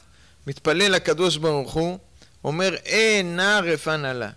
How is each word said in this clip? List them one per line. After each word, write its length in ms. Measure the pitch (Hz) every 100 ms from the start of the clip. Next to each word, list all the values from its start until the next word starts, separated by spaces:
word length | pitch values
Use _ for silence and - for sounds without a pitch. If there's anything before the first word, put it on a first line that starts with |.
| - - - _ 143
מתפלל 440 | - 160 160 202
לקדוש 460 | 185 - 151 180 156
ברוך 360 | 160 147 131
הוא, 260 | 156 170 185 - - - _
אומר, 320 | 135 156 190 165 -
"אה, 360 | 196 220 208
נא 360 | 180 175 196 208
רפא 340 | 170 151 160 156
נא 100 | 139
לה." 220 | 127 107